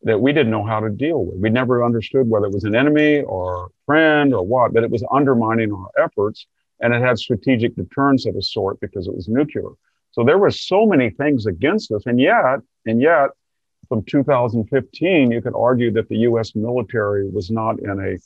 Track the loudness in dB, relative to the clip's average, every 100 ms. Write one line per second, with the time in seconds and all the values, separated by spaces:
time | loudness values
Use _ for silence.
0 | 0 0 2 2 2 0 -2 -4 -4 -4
1 | -2 -2 -4 -2 0 0 2 0 2 -2
2 | -2 0 2 0 0 -2 -2 0 2 2
3 | 2 2 -2 -6 -6 -8 -10 _ 0 2
4 | 4 4 2 2 0 2 2 2 0 -2
5 | -2 0 2 2 2 0 -2 -4 -6 -2
6 | -2 0 -4 -4 -20 _ _ _ -2 0
7 | 0 0 -2 -4 0 0 0 -4 -8 -2
8 | 2 2 0 -6 -6 -4 -4 -4 -10 -8
9 | -8 -10 -4 -2 -2 -4 -10 -16 _ _
10 | _ -2 2 4 4 0 -2 2 4 4
11 | 0 -2 -2 0 -2 -2 -2 -2 -4 -6
12 | -2 2 2 4 2 0 -6 _ -2 2
13 | 4 4 2 -2 _ _ _ _ _ -6
14 | -2 -2 2 0 0 -2 -2 -2 -4 -4
15 | 0 2 2 0 -4 -2 0 2 0 -2
16 | -2 0 2 0 -2 -4 -4 -4 -4 -2
17 | -2 -2 -2 -6 -4 -4 -4 -4 -6 -6
18 | -6 -8